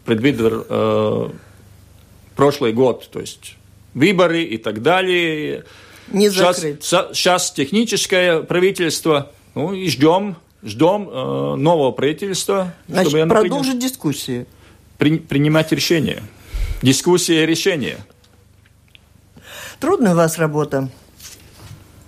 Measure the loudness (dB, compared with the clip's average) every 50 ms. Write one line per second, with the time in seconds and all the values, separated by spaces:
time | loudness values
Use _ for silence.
0 | -2 -2 -2 2 2 0 2 2 2 0 0 0 -6 -4 -2 -2 0 0 0 0
1 | 0 0 0 -2 -4 -6 -8 -14 -20 -20 -20 -20 -20 -20 -20 -20 -20 -20 -20 -20
2 | -20 -20 -20 -20 -20 -12 -2 2 2 2 2 2 0 0 2 2 2 2 2 -2
3 | -6 -14 -12 -12 -12 -12 -14 -18 -20 -20 -20 -20 _ _ -20 -20 _ _ -2 2
4 | 2 2 4 4 2 2 2 0 -4 -4 -6 -6 -6 -6 -6 -2 0 2 2 2
5 | 2 0 0 0 0 -2 -4 -4 -6 -8 -8 -10 -12 -16 -20 -20 -20 -20 -20 -20
6 | -16 -6 0 2 2 2 4 4 2 2 2 0 -2 -6 -8 -6 -6 0 0 0
7 | 0 0 -4 -2 2 2 2 2 0 -4 -2 -4 -4 0 0 0 0 0 -2 -4
8 | -2 0 0 2 2 4 2 0 0 -2 0 2 2 2 2 0 -2 -2 -2 -2
9 | 0 0 0 0 0 -4 -14 _ _ _ -8 -6 -6 -6 -6 -6 -4 -4 -2 2
10 | 4 4 4 4 2 -2 -8 -12 _ _ _ _ -14 -10 -2 2 2 2 2 0
11 | -2 -6 -8 -8 -6 -4 -4 -4 -4 -4 -4 0 2 2 2 4 2 0 0 0
12 | -2 -2 -2 -2 -6 -6 -6 -6 -2 -2 -2 -2 -2 -4 -8 -14 -14 -6 -2 0
13 | 0 2 2 2 2 4 4 4 4 2 0 -2 -2 -2 -2 -2 -4 -4 -6 -4
14 | -4 -4 -4 -4 -6 -8 -6 -8 -8 -10 -16 -20 -20 -20 -20 _ _ _ _ 0
15 | 2 2 2 0 -4 -2 0 0 2 4 4 2 2 2 0 -2 0 0 0 0
16 | 0 -2 -4 -6 -10 -16 -20 -20 -18 -8 -4 -4 -4 -4 -4 -2 2 2 2 2
17 | 2 2 2 2 2 2 2 2 2 2 0 0 0 -2 -2 -2 -4 -6 -8 -10
18 | -14 -20 -20 _ _ _ _ _ _ _ _ _ _ _ _ _ _ _ _ -20
19 | _ _ _ _ _ _ _ -20 -20 -20 -18 -18 -18 -18 -14 -6 -2 0 2 2
20 | 4 4 4 4 4 2 2 0 -2 -2 0 -2 -4 -2 -2 -4 -4 -4 -8 -14
21 | -20 _ _ -20 -20 -20 -20 -20 -20 -20 -20 -20 -20 -20 -20 -20 -20 -20 -20 -20
22 | -20